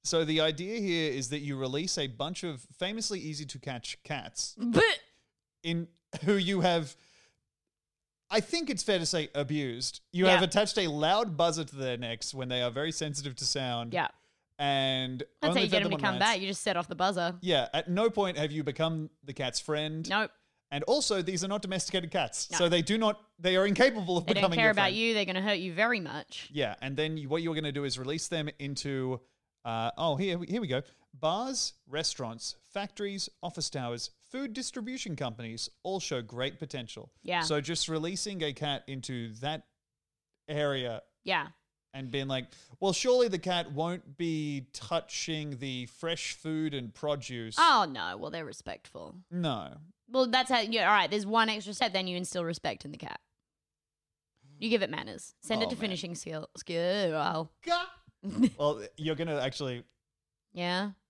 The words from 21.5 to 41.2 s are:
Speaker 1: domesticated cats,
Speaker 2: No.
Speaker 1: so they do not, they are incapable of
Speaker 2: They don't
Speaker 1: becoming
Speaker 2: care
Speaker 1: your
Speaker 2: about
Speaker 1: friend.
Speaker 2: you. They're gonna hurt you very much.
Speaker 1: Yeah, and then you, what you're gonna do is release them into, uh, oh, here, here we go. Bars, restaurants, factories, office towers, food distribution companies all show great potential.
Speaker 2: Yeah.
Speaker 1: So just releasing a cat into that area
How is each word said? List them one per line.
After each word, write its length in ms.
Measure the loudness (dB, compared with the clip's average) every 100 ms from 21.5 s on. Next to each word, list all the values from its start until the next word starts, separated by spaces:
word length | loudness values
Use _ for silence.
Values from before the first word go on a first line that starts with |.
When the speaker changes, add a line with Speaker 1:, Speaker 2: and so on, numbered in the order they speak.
| -2
Speaker 1:
domesticated 500 | -2 -4 0 -2 0
cats, 380 | -2 -2 -4 -4
Speaker 2:
No. 60 | 2
Speaker 1:
so 120 | 4
they 120 | 4
do 160 | 4 4
not, 240 | 2 0 _ _
they 160 | 2 4
are 100 | 4
incapable 500 | 6 6 4 0 0
of 80 | 2
Speaker 2:
They 80 |
don't 80 | 4
Speaker 1:
becoming 160 | 4 6
Speaker 2:
care 80 | 6
Speaker 1:
your 60 |
Speaker 2:
about 100 | 6
Speaker 1:
friend. 120 | 4 4
Speaker 2:
you. 180 | 2
They're 120 | 2 0
gonna 160 | 0
hurt 180 | 0 0
you 140 | 0
very 260 | 2 2 2
much. 500 | -2 -8 -10 -14 -8
Speaker 1:
Yeah, 240 | -2 -2 -2
and 160 | -4 -2
then 200 | -2 -2
you, 120 | -2
what 140 | -2
you're 100 | 0 -2
gonna 160 | -2
do 120 | -2
is 160 | -4 -4
release 280 | -4 -4 -2
them 220 | -4 -4 -6
into, 640 | -6 -4 -4 -2 -2 -4 _ _ _ _
uh, 280 | -4 -2 -2 0
oh, 180 | 0 0
here, 240 | 0 -2 -2
here 120 | -4
we 80 | 0
go. 140 | -2 -4 _ _
Bars, 600 | -2 0 0 -2 -4 -4 -8 -8
restaurants, 680 | -4 -4 -4 -8 -6 -10 -12 _
factories, 560 | -8 -8 -6 -6 -4 -8 _
office 260 | -10 -6 -6
towers, 400 | -4 -4 -6 -8 _ _
food 220 | -6 -6
distribution 640 | -6 -8 -8 -8 -8 -6 -4
companies 540 | -4 -4 -10 -8 -8 _
all 160 | -6 -4
show 220 | -2 -4
great 340 | -4 -4 -4 -4
potential. 520 | -10 -8 -10 -14 -16 _
Speaker 2:
Yeah. 200 | -2 0
Speaker 1:
So 200 | 2 0
just 260 | 0 -2 -2
releasing 560 | -2 -2 -4 -6 -4
a 80 | -4
cat 320 | -4 -4 -4 -6
into 460 | -10 -6 -6 -8 -6
that 320 | -6 -6 -10 _ _ _ _ _ _ _ -6
area 540 | 0 0 0 -4 -6 _ _